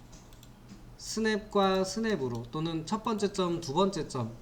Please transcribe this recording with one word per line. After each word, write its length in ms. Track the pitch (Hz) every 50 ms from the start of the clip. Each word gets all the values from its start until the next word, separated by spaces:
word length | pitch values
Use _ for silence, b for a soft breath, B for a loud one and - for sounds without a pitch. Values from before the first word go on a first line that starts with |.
| - - - - - - - - - - - - - - - - - - -
스냅과 880 | - - - - 220 220 220 214 202 208 - - 202 196 190 190 190 185
스냅으로 600 | 185 - 226 226 220 202 147 131 120 120 117 120 120
또는 380 | - 156 160 165 160 160 151
첫 160 | - 214 208 -
번째 280 | 233 226 196 202 190
점, 300 | 196 190 185 175 170 160
두 120 | - 135 135
번째 340 | 170 180 190 185 160 143
점 280 | - - 127 113 113 - -